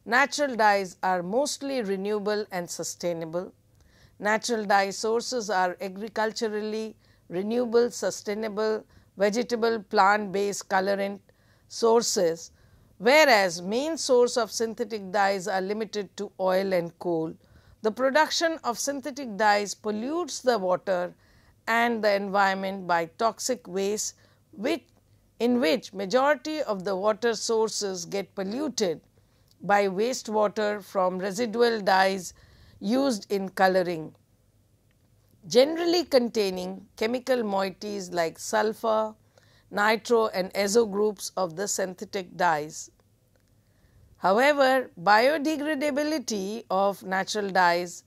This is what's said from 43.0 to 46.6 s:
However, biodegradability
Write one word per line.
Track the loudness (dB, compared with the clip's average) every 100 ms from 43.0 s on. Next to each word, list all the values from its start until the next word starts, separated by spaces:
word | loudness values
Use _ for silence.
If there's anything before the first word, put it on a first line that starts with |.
| _ _ _ _ _ _ _ _ _ _ _ _
However, | 2 4 4 6 4 4 0 -4
biodegradability | 2 4 4 2 0 -2 -2 -2 0 0 -2 -2 -4 -4 -4 -6